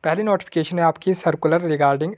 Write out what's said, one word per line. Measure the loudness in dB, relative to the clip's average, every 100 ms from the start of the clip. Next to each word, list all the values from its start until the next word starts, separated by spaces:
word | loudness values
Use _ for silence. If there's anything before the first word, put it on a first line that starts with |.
पहली | -4 -2
नोटिफिकेशन | 0 -2 -2 -4 -2 0
है |
आपकी | 0 0 -2
सर्कुलर | 0 -2 0 0 0 0
regarding | 2 2 2 -4